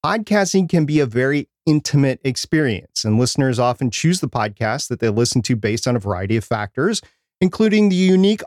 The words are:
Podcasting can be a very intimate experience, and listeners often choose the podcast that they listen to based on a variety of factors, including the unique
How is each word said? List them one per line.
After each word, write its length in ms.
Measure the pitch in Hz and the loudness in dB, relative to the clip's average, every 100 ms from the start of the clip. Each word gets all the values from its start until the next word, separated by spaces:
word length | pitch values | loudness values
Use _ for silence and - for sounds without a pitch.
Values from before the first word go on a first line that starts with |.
Podcasting 640 | 151 220 208 208 190 196 180 | -4 -4 -2 0 2 0 2
can 160 | 175 | 0
be 160 | 147 151 | 2 0
a 60 | 131 | 0
very 420 | 117 131 147 - _ - | 0 0 -2 -4 _ 0
intimate 540 | 151 - 147 135 123 | 0 2 2 2 0
experience, 800 | 135 123 - 156 143 101 - - | -4 -6 -2 0 0 -2 -6 -6
and 140 | 110 110 | 0 2
listeners 400 | 123 - 131 117 | 2 0 0 2
often 320 | 123 123 127 | 0 0 -4
choose 300 | - 156 180 | 0 -2 0
the 80 | 131 | -4
podcast 600 | 123 107 101 110 123 - | -4 -4 -4 -4 -4 -6
that 120 | 120 | -2
they 80 | 117 | -2
listen 340 | 107 120 123 | 0 0 0
to 140 | - 117 | -2 -2
based 320 | 104 113 - | -2 -2 -2
on 80 | 123 | -2
a 40 | |
variety 360 | 101 92 98 110 | -2 -6 -2 -4
of 80 | |
factors, 580 | - 110 104 - 170 214 _ _ _ _ | -2 -6 -6 -2 -2 -2 _ _ _ _
including 480 | 185 - 220 214 208 | -2 2 2 4 2
the 80 | 180 | 2
unique 460 | 185 185 196 214 | 4 4 4 0